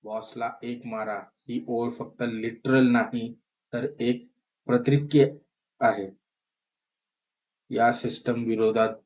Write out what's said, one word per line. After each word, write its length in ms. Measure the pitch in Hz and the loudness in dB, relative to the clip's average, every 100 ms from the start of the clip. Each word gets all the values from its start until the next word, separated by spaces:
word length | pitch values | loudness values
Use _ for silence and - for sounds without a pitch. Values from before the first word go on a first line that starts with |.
बॉसला 480 | 110 110 110 127 117 - | -8 -8 -8 -8 -8 -8
एक 180 | 117 120 120 | -10 -10 -10
मारा 380 | 110 107 104 95 _ - | -8 -6 -8 -10 _ -10
ही 160 | 120 - | -8 -4
ओळ 220 | 120 120 | -4 -4
फक्त 320 | - - _ | -6 -12 _
लिटरल 640 | 120 113 110 117 - 131 127 | -6 -4 -6 -6 0 4 6
नाही, 480 | 120 113 120 113 117 _ _ _ | 4 2 -4 -8 -12 _ _ _
तर 140 | 120 127 - | -6 -6 -4
एक 280 | 117 120 - _ _ _ - | -2 -2 -6 _ _ _ 0
प्रतिक्रिया 1200 | 123 123 143 143 147 131 - _ _ _ _ 117 | 0 4 2 4 4 4 2 _ _ _ _ 0
आहे. 220 | 107 95 - _ _ _ _ _ _ _ _ _ _ _ _ _ _ _ | 0 -6 -12 _ _ _ _ _ _ _ _ _ _ _ _ _ _ _
या 220 | 120 117 | 2 4
सिस्टम 520 | 123 120 - - 117 | 4 -2 -4 -2 -2
विरोधात 520 | 117 110 110 110 110 - | -2 2 2 4 0 -2